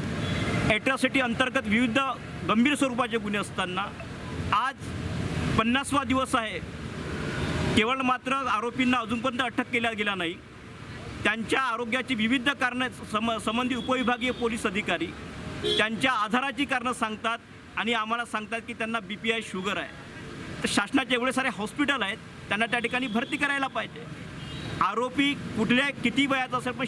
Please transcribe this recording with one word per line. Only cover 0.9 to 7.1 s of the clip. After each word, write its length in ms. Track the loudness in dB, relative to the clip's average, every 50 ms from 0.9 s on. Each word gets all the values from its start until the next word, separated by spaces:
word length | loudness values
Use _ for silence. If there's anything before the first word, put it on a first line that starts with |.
| 4 4 4 4 4 4
अंतर्गत 400 | 2 2 4 4 2 4 4 2 2
विविध 340 | 4 4 4 4 4 4 4 2 2 -2 -4 -8 -10 -8 -4 0 2
गंभीर 260 | 4 6 6 6 6
स्वरूपाचे 440 | 4 2 2 2 0 0 0 0 -2
गुन्हे 220 | 0 0 0 -2
असताना 440 | -2 -2 -2 -2 -2 -2 -2 -4 -4 -4 -6 -10 -10 -10 -10 -10 -8 -8 -6 -4 0 2
आज 220 | 2 4 4 2 -2 -4 -8 -8 -6 -6 -4 -4 -4 -4 -4 -2 -2 -2 0 2 4 4
पन्नासवा 460 | 4 4 4 2 2 2 2 2 2
दिवस 300 | 4 2 2 2 2 2
आहे, 260 | 0 0 0 -4 -6 -6 -8 -10 -10 -10 -8 -8 -8 -6 -6